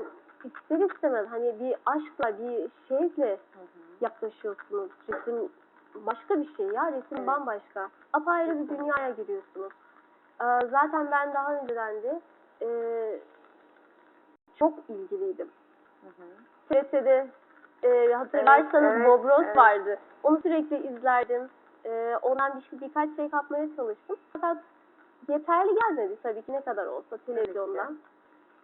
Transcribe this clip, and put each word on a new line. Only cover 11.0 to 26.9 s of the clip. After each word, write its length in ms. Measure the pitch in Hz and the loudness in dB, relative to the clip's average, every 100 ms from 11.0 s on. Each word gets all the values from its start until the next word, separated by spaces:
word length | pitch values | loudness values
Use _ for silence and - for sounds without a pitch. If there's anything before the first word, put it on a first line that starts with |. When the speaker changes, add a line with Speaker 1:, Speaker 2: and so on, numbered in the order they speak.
| 294 | 0
Speaker 1:
ben 240 | 285 285 | -2 0
daha 200 | 277 277 | -2 -2
önceden 400 | 294 254 233 220 214 | -4 -4 -6 -6 -6
de, 180 | 226 330 - _ _ - | -6 -8 -10 _ _ -10
e, 60 | 226 233 233 233 220 185 - _ _ _ _ _ _ _ _ _ _ _ _ - | -6 -6 -4 -4 -6 -8 -12 _ _ _ _ _ _ _ _ _ _ _ _ 0
çok 160 | 311 302 - | 0 0 -10
ilgiliydim. 600 | 208 185 202 196 180 165 _ _ _ _ _ | -12 -8 -6 -6 -6 -10 _ _ _ _ _
Speaker 2:
Hı 40 | 190 | -20
hı. 180 | 180 175 196 240 _ - | -20 -20 -20 -20 _ 0
Speaker 1:
T 60 | |
R 140 | 277 285 | 2 2
T'de, 380 | 285 247 262 269 - _ _ - _ | 2 4 4 2 -10 _ _ -20 _
e, 300 | 247 240 240 | 4 6 6
hatırlarsanız 600 | 240 247 - 254 285 302 311 | 2 0 2 8 8 8 4
Speaker 2:
Evet, 120 | 294 226 | 4 6
evet, 120 | 240 | 6
Speaker 1:
Bob 160 | 247 | 6
Ross 200 | 247 285 | 6 4
Speaker 2:
evet. 120 | 320 302 | 6 8
Speaker 1:
vardı. 420 | 226 208 196 202 - - | 8 6 0 -6 -8 -2
Onu 180 | 285 311 | 2 2
sürekli 360 | 339 320 302 285 277 240 | 2 0 0 -4 -6 -2
izlerdim. 520 | 254 247 247 240 262 _ _ _ | 2 2 2 -2 -4 _ _ _
E, 320 | 226 226 233 233 | -8 -4 -2 0
ondan 300 | - 262 277 262 - | 0 2 0 -2 -12
bir, 80 | 277 | -14
birkaç 360 | 269 302 302 302 | -6 -2 -2 -2
şey 140 | 294 | -4
kapmaya 460 | 294 285 294 302 302 | -2 -2 -4 -4 -6
çalıştım. 400 | 233 214 - 440 _ | -8 -8 -10 -12 _
Fakat 240 | 320 339 330 - _ _ _ _ _ - | -4 -4 -4 -8 _ _ _ _ _ -4
yeterli 460 | 294 302 339 392 | -4 0 2 2
gelmedi 420 | 415 453 302 196 208 | 2 0 -2 -4 -6
tabii 200 | 240 220 | -8 -8
ki, 100 | 220 | -8
ne 80 | 269 | -8
kadar 260 | 269 202 | -6 -6
olsa 200 | 170 | -6